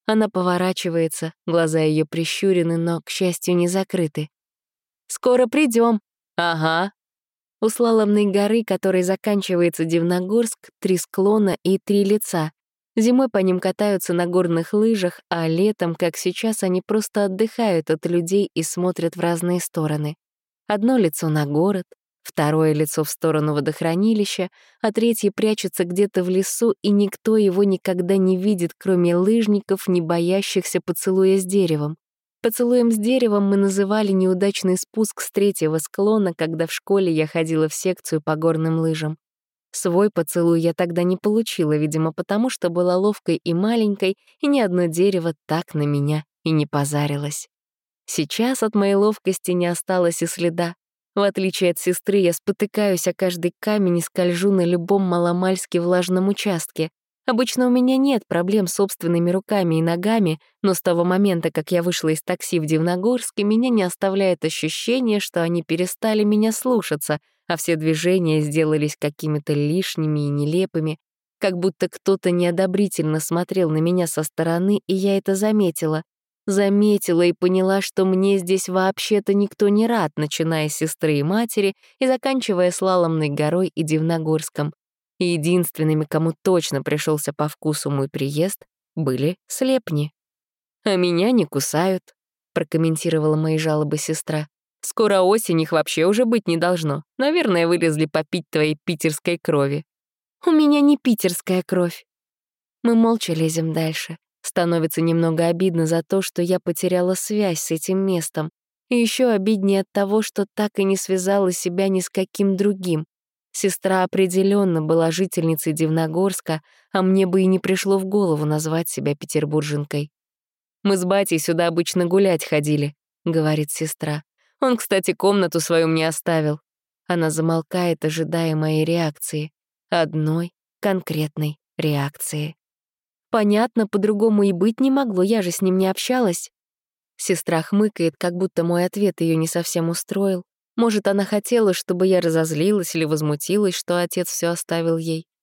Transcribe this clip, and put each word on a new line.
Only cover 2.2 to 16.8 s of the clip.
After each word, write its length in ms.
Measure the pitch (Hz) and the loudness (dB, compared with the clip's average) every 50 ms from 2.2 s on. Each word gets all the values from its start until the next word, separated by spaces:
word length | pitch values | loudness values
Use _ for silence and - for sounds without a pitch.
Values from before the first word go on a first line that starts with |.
| 165 - - - - 196 185 180 165 170 170 | -4 -4 -4 -2 0 2 2 2 2 0 0
но, 240 | 165 165 170 170 160 | 0 0 -2 -2 -4
к 80 | - - | -6 -10
счастью, 460 | - - 190 180 170 - - - 180 | -6 -2 -2 -2 -2 -2 -2 0 0
не 120 | 175 175 | 2 0
закрыты. 600 | 175 180 190 190 - - 180 165 156 - 156 151 151 _ _ _ _ _ _ _ _ _ _ _ _ _ _ _ | 0 0 -2 -4 -2 -2 -2 -2 -2 -4 -8 -8 -8 _ _ _ _ _ _ _ _ _ _ _ _ _ _ _
«Скоро 400 | _ - - - 254 247 254 254 | _ -14 -2 0 2 4 4 2
придём». 520 | 233 - 294 311 254 220 233 233 233 226 208 - _ _ _ _ _ _ | 2 2 2 2 2 4 2 4 4 2 0 -2 _ _ _ _ _ _
«Ага». 540 | - 175 170 165 156 160 160 160 165 185 202 - _ _ _ _ _ _ _ _ _ _ _ _ _ | -4 -2 -2 -2 0 0 0 0 0 -2 -4 -6 _ _ _ _ _ _ _ _ _ _ _ _ _
У 80 | 214 220 | -2 -2
Слаломной 560 | - - 240 233 226 220 214 208 208 208 208 | 0 0 2 2 4 4 4 4 4 2 2
горы, 380 | 202 185 202 202 208 220 233 220 | 2 2 2 2 2 2 0 0
которой 380 | - 190 180 - 190 185 185 | 0 -4 -2 0 0 2 2
заканчивается 840 | 180 180 190 - - 214 208 202 185 - 180 175 175 170 165 - 165 | 2 0 -2 -2 -2 -2 -2 0 0 0 0 2 2 2 0 -2 -2
Дивногорск, 840 | 160 165 170 165 175 180 180 180 185 214 233 240 220 - - - - _ _ | 0 0 0 2 0 0 -2 -2 0 0 0 0 0 -4 -10 -16 -20 _ _
три 180 | - 190 185 | -2 0 0
склона 580 | 170 - - - - 190 202 214 220 208 190 170 - _ | 0 -2 -4 -4 0 2 2 4 4 2 0 0 -2 _
и 160 | 180 196 185 - | 0 0 0 0
три 200 | - 202 202 202 | 0 2 2 2
лица. 480 | 196 208 214 - - - 170 156 156 - _ _ _ _ _ _ _ _ | 2 2 0 0 -4 -4 -4 -4 -4 -8 _ _ _ _ _ _ _ _
Зимой 320 | 226 220 240 247 254 269 247 | 0 2 4 4 4 2 2
по 100 | - 202 | 2 0
ним 200 | 185 185 185 180 | 2 2 0 0
катаются 540 | - 185 185 - 208 208 202 180 - - 175 | -2 -4 -2 0 0 0 0 -2 -2 -2 -2
на 120 | 175 175 | -2 0
горных 480 | 175 175 185 180 170 170 165 165 - - | 0 2 0 2 2 0 -2 -2 0 0
лыжах, 460 | 208 214 226 226 202 180 175 - - _ _ | 2 2 2 2 2 0 -2 -4 -8 _ _
а 180 | 175 170 165 | -4 -2 0
летом, 480 | 160 165 170 196 214 208 - 185 170 165 | 0 0 2 2 0 0 0 -2 -4 -2
как 200 | - 180 165 160 | -2 -2 -2 -2
сейчас, 480 | - - 180 175 - - 226 220 - - | -2 -4 -4 -4 -2 -4 -4 -2 -2 -2
они 180 | 185 180 185 | -2 -2 -2